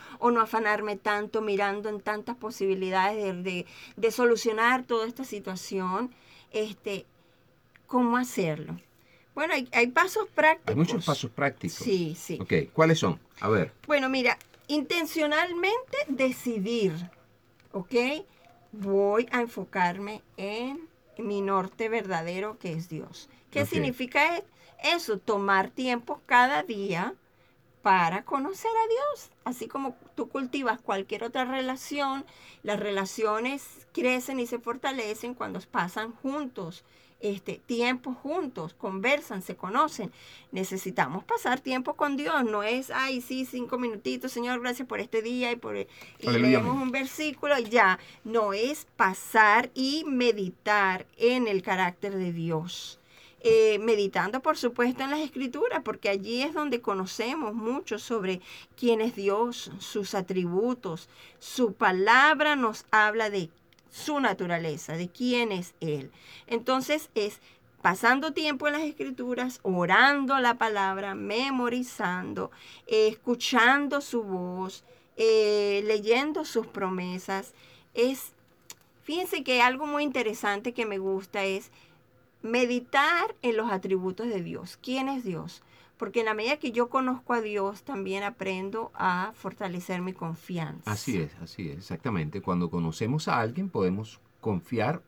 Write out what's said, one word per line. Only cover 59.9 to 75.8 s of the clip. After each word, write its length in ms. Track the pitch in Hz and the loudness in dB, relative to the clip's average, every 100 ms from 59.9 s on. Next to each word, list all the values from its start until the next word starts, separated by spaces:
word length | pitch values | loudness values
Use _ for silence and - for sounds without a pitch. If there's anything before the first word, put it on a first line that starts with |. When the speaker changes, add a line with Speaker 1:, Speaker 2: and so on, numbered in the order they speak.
| 214 190 | -6 -2
Speaker 1:
atributos. 920 | 202 185 185 175 180 240 247 180 165 - - - - | -4 -2 -2 0 0 0 -2 -6 -10 -12 -20 -20 -20
Su 340 | - - 226 | -8 2 2
palabra 840 | - 208 185 208 254 294 302 302 285 | 4 2 4 6 8 8 6 4 4
nos 280 | 226 208 - | 2 -2 2
habla 400 | 214 214 226 214 | 4 6 4 0
de 180 | 202 160 _ _ _ _ | 0 -4 _ _ _ _
su 300 | - - 294 | -10 -2 2
naturaleza, 720 | 247 226 175 170 160 147 - 165 | 2 0 -2 -2 -2 -6 -6 -6
de 120 | 175 | -6
quién 440 | - 247 240 226 | -2 0 2 0
es 220 | 185 180 - | -2 -6 -8
Él. 300 | 160 147 139 - - - - | -4 -4 -8 -18 -20 -20 -6
Entonces, 600 | 233 247 262 262 302 - | -4 0 0 2 -2 -2
es 260 | 220 208 - - _ _ _ | -4 -4 -6 -20 _ _ _
pasando 500 | 175 185 233 269 320 | 0 4 4 4 2
tiempo 340 | 302 302 277 294 | -2 -2 0 0
en 60 | |
las 80 | 294 | 0
Escrituras, 760 | 302 - 269 254 247 247 254 - | -4 -6 -8 -6 -6 -4 -4 -4
orando 720 | 190 180 175 202 269 285 269 269 | -2 0 6 8 8 6 2 4
la 140 | 240 240 | 4 2
palabra, 560 | 226 202 190 190 196 | 0 2 0 -2 -6
memorizando, 1400 | 202 202 226 269 254 240 247 247 - 185 180 190 196 190 - - - - | -6 -4 -2 0 0 0 -2 -6 -4 -2 -2 -6 -6 -8 -10 -20 -20 0
eh, 180 | 220 214 | 4 4
escuchando 920 | 220 247 240 - 247 240 285 285 285 | 2 -2 0 2 6 6 6 2 -2
su 220 | - 240 | -2 -4
voz, 580 | 202 185 180 185 190 - _ - _ - | -2 -4 -4 -6 -8 -10 _ -20 _ 2
eh, 680 | 226 220 208 208 202 202 | 4 6 6 4 2 2